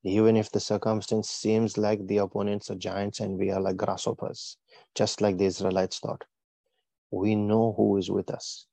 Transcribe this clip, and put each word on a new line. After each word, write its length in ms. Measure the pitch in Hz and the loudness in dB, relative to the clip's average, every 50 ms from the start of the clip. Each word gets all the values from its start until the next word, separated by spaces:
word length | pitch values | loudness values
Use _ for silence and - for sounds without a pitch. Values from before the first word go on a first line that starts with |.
Even 340 | _ 98 95 107 110 113 113 | _ 2 4 6 6 6 6
if 140 | 110 - - | 4 2 0
the 100 | - 101 | -2 -4
circumstance 680 | - - 107 - - 113 110 110 95 - 113 110 104 - | -2 0 -2 -2 0 0 -2 -2 -2 -2 -2 -2 -2 -4
seems 480 | - - - 101 110 110 113 107 - - | -8 -4 0 2 2 2 2 0 0 0
like 260 | 104 104 107 101 98 | 0 0 0 -2 -2
the 120 | 92 101 104 | -2 0 0
opponents 500 | 101 92 - 104 98 104 101 101 - - | 0 0 -2 -4 -2 -2 -2 -4 -4 -8
are 40 | 107 | -10
giants 460 | 95 - 98 92 98 101 101 - - | -8 -6 -6 -4 -4 -4 -4 -4 -4
and 180 | 110 98 95 92 | -6 -4 -2 -2
we 120 | 98 101 | -2 0
are 100 | 92 95 | 0 0
like 160 | 95 95 92 | 0 0 0
grasshoppers, 800 | 95 - 98 92 - - - - - - - - - - - - _ _ _ - - - _ _ | -2 -2 -2 -2 -2 -4 -6 -4 -4 -6 -10 -8 -10 -14 -16 -16 _ _ _ -20 -20 -20 _ _
just 260 | - 110 104 - - | 0 0 0 2 2
like 180 | 104 104 95 90 | 2 2 4 4
the 60 | 98 | 2
Israelites 560 | 95 90 - 98 95 95 95 92 92 - - | 0 0 0 -2 0 2 2 0 0 -4 -8
thought, 240 | - 107 113 - - _ _ _ _ _ _ _ _ _ _ _ _ _ _ _ _ _ | -8 -8 -8 -8 -12 _ _ _ _ _ _ _ _ _ _ _ _ _ _ _ _ _
we 240 | - 92 95 107 110 | -6 -2 0 2 2
know 380 | 104 104 104 107 110 113 113 104 | 2 2 4 4 4 4 2 4
who 200 | - 107 107 101 | 4 4 4 4
is 140 | 98 92 95 | 2 0 0
with 180 | 98 98 92 - | -2 -4 -2 -4
us. 380 | - - - - - - - _ | -8 -8 -8 -12 -14 -14 -18 _